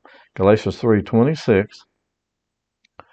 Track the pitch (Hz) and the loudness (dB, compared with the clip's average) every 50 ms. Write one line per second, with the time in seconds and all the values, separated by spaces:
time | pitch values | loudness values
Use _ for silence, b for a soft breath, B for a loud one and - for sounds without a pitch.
0 | b b b b b b - - 95 98 107 107 - 101 92 - - 120 110 104 | b b b b b b -6 0 2 2 2 2 0 -4 -8 -4 -2 0 0 0
1 | 98 - - 113 120 143 160 - - - 110 95 104 - - - _ _ _ _ | 0 0 0 0 0 0 -2 -4 -2 0 0 0 0 -4 -8 -20 _ _ _ _
2 | _ _ _ _ _ _ _ _ _ _ _ _ _ _ _ _ _ _ _ b | _ _ _ _ _ _ _ _ _ _ _ _ _ _ _ _ _ _ _ b
3 | b b | b b